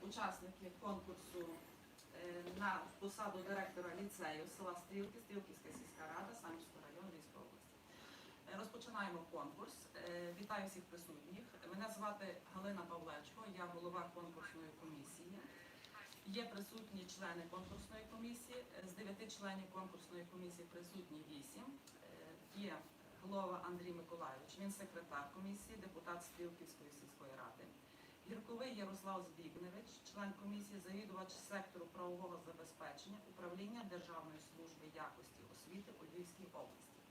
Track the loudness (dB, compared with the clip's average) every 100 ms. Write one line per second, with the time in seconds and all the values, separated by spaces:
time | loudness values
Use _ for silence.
0 | 0 4 4 4 -2 -4 -6 0 4 4
1 | 2 -4 -2 0 2 0 -6 -10 -12 -12
2 | -10 -2 0 0 0 6 6 6 4 0
3 | 0 4 4 4 4 6 6 4 2 2
4 | 0 2 2 4 0 2 2 2 2 2
5 | 2 0 0 0 0 -6 -4 -4 -4 -4
6 | 0 2 0 0 -2 -2 -4 -8 -8 -4
7 | -4 -4 -8 -8 -8 -10 -12 -14 -12 -10
8 | -10 -8 -10 -10 -2 0 0 -2 0 4
9 | 6 4 0 0 0 0 -2 -4 -6 -2
10 | 2 4 4 2 4 4 4 0 -4 -6
11 | -6 -6 -4 -4 -6 -6 -2 2 2 4
12 | 4 4 0 0 -2 2 4 4 2 0
13 | 2 0 -2 -4 -4 0 0 2 4 4
14 | 2 0 -2 -2 -2 -2 -4 -4 -4 -4
15 | -4 -6 -4 -4 -4 -8 -10 -10 -8 -6
16 | -6 -6 2 4 4 2 0 -2 -2 -2
17 | -2 0 2 2 2 0 0 -2 -2 -4
18 | -4 0 0 0 -2 -4 -2 -4 -4 -2
19 | 0 0 -2 2 2 2 2 0 0 -2
20 | -4 -4 -2 -2 -2 -2 -4 -4 -2 -2
21 | -2 -4 -4 -4 -4 -4 -4 -4 -8 -10
22 | -10 -8 -8 -8 -6 2 4 4 -2 -10
23 | -12 -6 4 6 8 6 4 2 2 0
24 | 0 2 2 0 -4 2 2 4 0 -2
25 | 2 2 2 0 0 0 -2 -4 -2 -2
26 | 2 2 0 0 0 0 -6 -6 -8 -8
27 | -10 -8 -6 -4 -4 -4 -8 -10 -12 -14
28 | -14 -10 0 0 2 4 4 4 2 2
29 | 4 4 2 -2 -4 -2 -2 -2 -6 -8
30 | -6 0 2 2 2 2 0 -2 0 0
31 | 2 0 0 -2 2 2 2 -2 -4 0
32 | 2 2 2 0 -4 -6 -8 -4 -4 -4
33 | -4 -4 -6 -2 0 2 2 2 2 0
34 | 0 -2 -2 -4 -6 -6 -6 -6 -6 -2
35 | -2 -2 -10 -10 -10 -8 -4 -2 -2 -6
36 | -4 -2 -2 -4 -4 -2 -4 -6 -12 -12
37 | -14